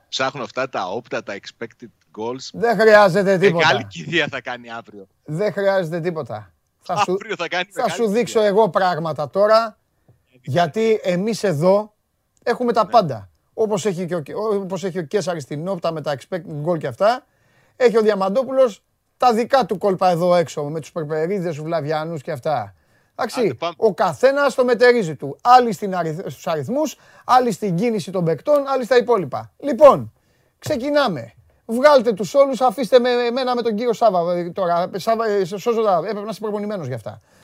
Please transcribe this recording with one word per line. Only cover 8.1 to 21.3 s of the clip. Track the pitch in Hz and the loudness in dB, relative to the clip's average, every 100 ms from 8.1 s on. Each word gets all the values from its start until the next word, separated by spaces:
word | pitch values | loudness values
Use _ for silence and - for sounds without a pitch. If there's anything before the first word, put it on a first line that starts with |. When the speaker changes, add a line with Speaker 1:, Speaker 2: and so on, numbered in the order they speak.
Speaker 2:
δείξω | 220 190 | 0 0
Speaker 1:
κηδεία. | 226 208 | 2 2
Speaker 2:
εγώ | 196 208 | 4 2
πράγματα | 190 185 156 165 143 143 | 2 0 -2 -6 -6 -4
τώρα, | 190 208 220 233 _ _ _ _ _ _ 127 | 0 4 4 2 _ _ _ _ _ _ _
γιατί | - 156 170 220 226 214 | -4 -2 0 0 0 0
εμείς | 190 180 214 208 | 0 -2 -2 -2
εδώ | 202 147 180 202 214 _ _ _ _ _ | -2 0 2 2 0 _ _ _ _ _
έχουμε | 247 233 240 | -4 -2 0
τα | 226 214 | 0 2
Speaker 1:
Ναι. | |
Speaker 2:
πάντα. | 233 170 110 98 _ _ | 2 2 -6 -12 _ _
Όπως | - 214 202 214 | -4 -2 0 -2
έχει | 170 175 | -4 -4
και | 175 135 | -6 -6
ο, | 190 220 202 | -6 -2 -2
όπως | 185 185 | -4 -6
έχει | 190 180 | -6 -6
ο | |
Κέσαρης | 151 208 180 165 127 | -4 -4 -4 -6 -8
την | 147 175 | -8 -6
όπτα | 185 170 | -4 -4
με | 160 | -4
τα | 147 139 | -6 -6
expected | - 185 - 147 151 | -6 -10 -8 -6 -4
goal | 165 | -4
και | 143 | -4
αυτά, | 113 202 254 _ _ _ _ _ - | 0 0 0 _ _ _ _ _ 0
έχει | 247 226 | 2 4
ο | |
Διαμαντόπουλος | 214 202 190 233 247 269 254 190 _ _ _ - | 2 2 0 0 0 2 2 0 _ _ _ 0
τα | 254 | 2
δικά | 226 226 262 180 | 2 2 0 0
του | 196 | -2
κόλπα | 208 185 185 | -2 2 2
εδώ | 165 180 175 | 2 2 2
έξω, | 165 160 | 2 -4
με | 147 160 | -8 -8
τους | - | -10
Περπερίδες, | 175 147 156 165 | -10 -6 -4 -2